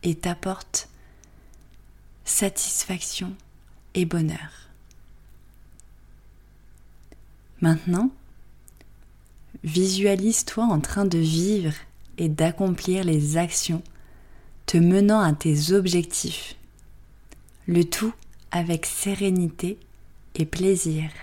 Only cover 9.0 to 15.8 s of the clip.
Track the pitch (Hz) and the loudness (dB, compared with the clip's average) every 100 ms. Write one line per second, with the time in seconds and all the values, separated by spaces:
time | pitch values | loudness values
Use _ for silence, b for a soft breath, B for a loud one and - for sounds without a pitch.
9 | - - - - - - 170 160 190 190 | -20 -20 -20 -20 -20 -12 -2 0 2 2
10 | 202 196 208 226 - - 233 165 - 202 | 2 2 2 0 -2 0 2 2 0 0
11 | 196 170 160 160 185 208 165 151 - - | 2 2 2 2 2 0 0 -4 -10 -20
12 | - - 165 151 165 165 196 175 - 185 | -20 -4 -2 2 0 2 -2 0 -2 0
13 | 180 156 147 160 170 - - 165 - b | 2 2 2 0 0 -2 -2 -4 -4 b
14 | b b b b b b - 170 170 190 | b b b b b b 0 4 6 6
15 | 202 214 180 151 160 147 151 196 | 6 6 4 2 2 2 4 2